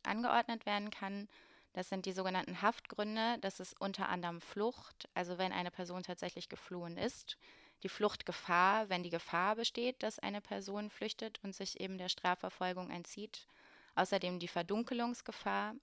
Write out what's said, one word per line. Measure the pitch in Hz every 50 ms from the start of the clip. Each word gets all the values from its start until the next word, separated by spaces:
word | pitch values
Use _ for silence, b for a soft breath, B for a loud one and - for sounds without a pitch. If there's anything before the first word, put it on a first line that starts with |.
| -
angeordnet | - 202 220 240 247 - 240 233 - 233 226 -
werden | - 208 202 202 214
kann. | - - 202 196 202 202 202 208 B B B B B B B B B
Das | 185 185 -
sind | 196 190 180
die | 190
sogenannten | 185 185 190 185 185 185 - - 180 170
Haftgründe. | 202 214 240 - - - - - 208 214 214 220 220 233 240 226
Das | - 196 - -
ist | 185 - - -
unter | 190 196 196 - 190 -
anderem | - 180 175 175 170 170
Flucht, | - - - 196 208 233 247 - - - - - - - _
also | - 180 175 180 175
wenn | 185 185 -
eine | - 175 175
Person | - - 185 175 180 185 180
tatsächlich | - 180 - - 180 - 180 180 -
geflohen | - - - - 180 180 175 170 170 175
ist. | 190 240 - - - - - B B B B B B B B B
Die | - 196
Fluchtgefahr, | - - 208 208 - - - - 170 - - - 175 175 180 190 202 220 220 196
wenn | 190 180 180
die | 175
Gefahr | 165 170 - - - 170 180 196 214
besteht, | 220 240 - - - 240 247 254 - -
dass | 214 214 -
eine | - 196 202 208
Person | - - 202 196 196 196 196 208 208 208
flüchtet | - - 208 220 - - 220 220 208 - -
und | 196 190
sich | - 196 190 - -
eben | - 190 190 185
der | 180 185
Strafverfolgung | - - - 185 180 - - 185 - - 185 185 180 180 180 175
entzieht. | 175 175 175 - - - 208 214 - - - B B B B B B B B B B
Außerdem | - 185 - - 190 180 180 180 180
die | 170 175
Verdunkelungsgefahr, | - 175 170 170 202 214 233 - 262 233 240 240 240 - - - 214 - - 202 196 202 202 214 220 -